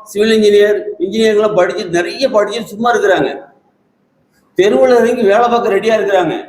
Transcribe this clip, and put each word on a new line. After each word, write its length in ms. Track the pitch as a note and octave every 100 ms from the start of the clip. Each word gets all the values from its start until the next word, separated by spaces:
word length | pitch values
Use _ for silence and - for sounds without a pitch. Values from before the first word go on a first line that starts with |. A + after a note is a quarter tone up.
சிவில் 320 | - G3+ A3 A3
இன்ஜினியர், 420 | G#3 G3+ G#3 G3+ - -
இன்ஜினியரிங்லாம் 600 | F#3 A3 A3 G#3 G#3+ F3+
படிச்சுட்டு, 380 | F#3 - F#3 F3
நிறைய 300 | F3 - C4+ G#3+
படிச்சுட்டு 360 | G#3 A3+ G#3+
சும்மா 160 | G#3 A#3+
இருக்கிறாங்க, 400 | G#3+ G3 F3 C3 - - _ _ _ _ _ _ _ _ _ _ -
தெருவுல 420 | G3 B3+ B3+ A#3+
இறங்கி 240 | A#3 B3 G3
வேலை 140 | G#3 A#3+
பார்க்க 260 | A#3 A3
ரெடியா 220 | G3 A3 G#3+
இருக்கிறாங்க 400 | G3 F#3+ E3 B2